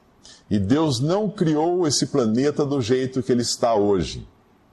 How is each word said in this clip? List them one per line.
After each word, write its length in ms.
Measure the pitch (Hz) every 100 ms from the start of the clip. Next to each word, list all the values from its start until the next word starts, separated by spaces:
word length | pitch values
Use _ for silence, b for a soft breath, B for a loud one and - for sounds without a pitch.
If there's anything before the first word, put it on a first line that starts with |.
| _ _ B B -
E 80 | 104
Deus 440 | 95 143 160 117
não 280 | 143 196 214
criou 560 | - 160 151 165 175 165
esse 200 | 135 143
planeta 600 | 147 113 113 147 143 147
do 140 | 143
jeito 420 | 110 127 131 131
que 120 | -
ele 80 | 123
está 340 | 117 - 120 110
hoje. 500 | 101 98 76 62 - _ _ _ _